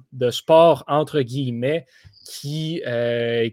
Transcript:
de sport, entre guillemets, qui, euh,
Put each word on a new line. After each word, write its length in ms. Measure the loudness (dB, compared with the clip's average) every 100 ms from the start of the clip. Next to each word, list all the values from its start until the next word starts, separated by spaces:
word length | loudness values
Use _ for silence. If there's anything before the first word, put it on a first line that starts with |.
| -12
de 180 | -4 -4
sport, 540 | -2 4 6 8 4 0
entre 340 | -2 0 -2
guillemets, 640 | -2 -4 -6 -4 -2 -4 -6 _ -20 _ -18
qui, 560 | -14 -8 -6 -6 -6 -6
euh, 600 | -4 -2 -2 -2 -2 -2